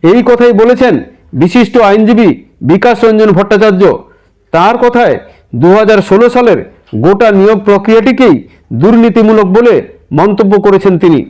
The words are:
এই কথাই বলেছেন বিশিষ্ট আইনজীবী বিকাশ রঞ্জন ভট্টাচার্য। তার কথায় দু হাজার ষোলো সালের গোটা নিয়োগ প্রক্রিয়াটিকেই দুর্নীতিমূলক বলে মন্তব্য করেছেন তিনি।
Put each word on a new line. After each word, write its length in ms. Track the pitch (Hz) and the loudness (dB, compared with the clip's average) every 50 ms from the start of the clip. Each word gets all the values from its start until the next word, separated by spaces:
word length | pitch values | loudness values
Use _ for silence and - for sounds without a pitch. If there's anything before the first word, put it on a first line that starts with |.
| - | 2
এই 180 | 165 196 240 220 247 | 2 0 2 2 0
কথাই 260 | 240 240 240 240 233 202 | 0 2 2 0 2 2
বলেছেন 340 | 220 233 247 247 262 247 185 120 - - _ _ _ _ - | 2 0 2 0 0 -2 -2 -4 -6 -10 _ _ _ _ -4
বিশিষ্ট 420 | 135 156 180 - 247 233 - - 247 226 196 | -2 -2 0 0 0 -2 0 0 0 0 2
আইনজীবী 400 | 196 220 220 208 240 214 233 185 131 - - _ _ _ - 127 | 0 0 0 0 0 2 0 0 -2 -4 -10 _ _ _ -4 -2
বিকাশ 260 | 165 196 - 240 233 202 - | -2 0 0 -2 -2 0 0
রঞ্জন 260 | 226 220 214 214 214 196 | 0 0 2 0 0 0
ভট্টাচার্য। 460 | 170 202 202 220 196 214 214 196 185 202 175 127 - - _ _ _ _ _ _ _ _ _ - | 0 0 -2 0 0 0 0 0 2 0 0 0 -2 -8 _ _ _ _ _ _ _ _ _ -4
তার 220 | 165 175 208 233 240 | -2 0 0 0 0
কথায় 360 | 247 240 240 240 240 185 127 98 - - - _ _ _ - | -2 -2 0 0 0 0 -2 -4 -8 -16 -20 _ _ _ -6
দু 140 | 120 139 170 190 214 | -2 0 2 2 2
হাজার 200 | 220 208 214 202 190 | 2 2 0 0 0
ষোলো 240 | - 196 202 240 240 - | 0 0 0 0 0 0
সালের 240 | 247 247 233 180 120 - - - _ _ _ - 107 117 | 0 0 0 0 -2 -4 -12 -20 _ _ _ -8 -4 0
গোটা 240 | 165 202 202 240 220 202 196 | 0 0 0 0 0 2 2
নিয়োগ 180 | 190 208 220 202 202 208 | 2 0 0 -2 -2 -2
প্রক্রিয়াটিকেই 680 | 202 196 202 - 220 226 208 262 247 254 262 226 156 117 - - _ _ _ _ 117 113 | -2 -2 0 0 0 0 2 0 0 2 2 0 0 0 -4 -12 _ _ _ _ -6 -2
দুর্নীতিমূলক 680 | 143 208 233 233 226 233 190 226 220 220 220 214 208 185 185 | 0 2 2 2 2 2 2 0 0 2 2 0 0 0 0
বলে 180 | 220 240 240 208 135 - - - _ _ _ - | 0 2 2 0 0 -4 -6 -18 _ _ _ -2
মন্তব্য 400 | 143 170 208 208 202 226 196 202 202 | -2 0 0 0 0 0 0 0 0
করেছেন 340 | 190 208 196 190 190 196 185 165 | 0 0 0 0 0 -2 -2 0
তিনি। 220 | 196 175 160 131 - - | 0 0 0 0 -4 -8